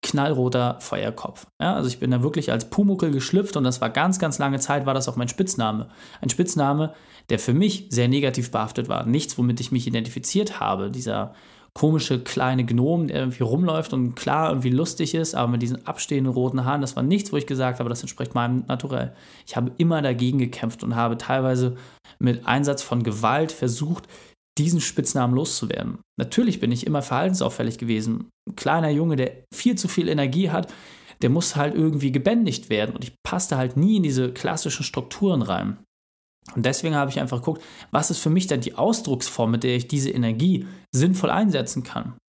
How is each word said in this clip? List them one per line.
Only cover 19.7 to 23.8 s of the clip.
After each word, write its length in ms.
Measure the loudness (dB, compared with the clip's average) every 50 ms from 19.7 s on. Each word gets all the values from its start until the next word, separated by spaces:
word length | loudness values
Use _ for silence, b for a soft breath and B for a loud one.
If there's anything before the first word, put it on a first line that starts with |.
| 0 0
immer 240 | 2 2 2 2
dagegen 360 | 2 0 0 2 0 2 2 2
gekämpft 460 | 0 0 -2 -4 -6 -6 -6 -4 -4
und 100 | -4 0
habe 220 | 0 0 0 0
teilweise 600 | -4 -2 -2 0 2 2 2 2 2 2 0 -2 -4 B B B B B B B B
mit 280 | 0 0 0 0 0
Einsatz 360 | 0 2 2 2 2 0 -2
von 200 | -2 -2 -2 0
Gewalt 480 | 0 0 -2 0 2 2 2 2 0 -2
versucht, 560 | -4 -2 -2 -2 0 0